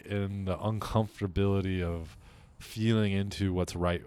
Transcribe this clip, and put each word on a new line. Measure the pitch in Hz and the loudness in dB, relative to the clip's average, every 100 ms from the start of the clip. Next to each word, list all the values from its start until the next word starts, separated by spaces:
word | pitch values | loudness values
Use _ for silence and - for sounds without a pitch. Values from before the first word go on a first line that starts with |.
| - | -2
in | 101 98 101 95 | -2 -2 -2 -2
the | 87 | -2
uncomfortability | 104 110 - 113 107 - 101 87 101 98 95 92 | -2 -2 0 0 0 -2 -2 2 2 2 2 0
of | 85 85 80 - - - - - | 0 -2 -8 -14 -20 -20 -20 -20
feeling | - 110 110 113 104 | -12 0 4 4 4
into | 98 101 - 98 | 2 0 0 0
what's | 90 87 87 | 2 0 0
right | 87 87 | 0 0